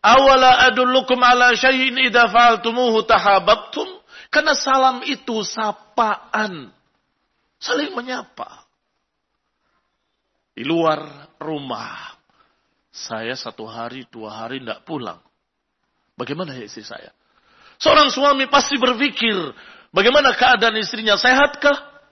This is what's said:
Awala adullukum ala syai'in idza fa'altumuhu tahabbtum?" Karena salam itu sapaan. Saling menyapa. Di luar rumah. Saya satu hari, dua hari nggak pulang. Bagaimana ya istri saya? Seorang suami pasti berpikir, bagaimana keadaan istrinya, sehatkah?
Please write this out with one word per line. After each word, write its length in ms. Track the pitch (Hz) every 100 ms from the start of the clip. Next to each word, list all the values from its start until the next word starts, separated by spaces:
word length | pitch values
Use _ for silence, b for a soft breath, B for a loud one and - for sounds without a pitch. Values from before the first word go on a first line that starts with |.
Awala 640 | 208 254 269 262 254 247 254
adullukum 500 | 247 254 254 254 254
ala 320 | 247 247 247 233
syai'in 400 | 254 262 262 247
idza 240 | 254 226 233
fa'altumuhu 760 | 220 240 226 226 233 247 220 214
tahabbtum?" 800 | 214 196 196 180 226 - - 370 - _ B B
Karena 240 | 302 302
salam 480 | 285 269 269 262 247 240
itu 320 | 262 - 220
sapaan. 1300 | 202 - 214 202 _ - 220 208 - 214 214 170 120 _ _ _ _ _ _ _ _ _
Saling 400 | - - 302 370
menyapa. 680 | 254 254 - - - - _ _ _ _ _ _ _ _ _ _ _ _ _ _ _ _ _ _ _ -
Di 80 |
luar 640 | 135 165 160 151 - - - _
rumah. 800 | 151 151 139 110 113 - - - _ _ _ _ _ _ _
Saya 480 | - - 110 113 127
satu 320 | 120 - 110
hari, 400 | 113 117 127 123
dua 240 | 117 107
hari 320 | 95 113 131
nggak 240 | 117 110 -
pulang. 320 | 151 110 87 _ _ _ _ _ _ _ _ _ _
Bagaimana 400 | 123 147 175 127
ya 80 |
istri 160 | 107 -
saya? 320 | 104 117 - _ _ b b b b b
Seorang 320 | 311 302 285
suami 400 | 254 285 277 262
pasti 320 | 277 277 285
berpikir, 560 | 254 233 277 202 226 196 151 - B B B
bagaimana 400 | 185 208 285 277
keadaan 480 | - 247 240 226 220
istrinya, 400 | 208 220 220 202
sehatkah? 560 | 247 262 285 - 285 285 - _ _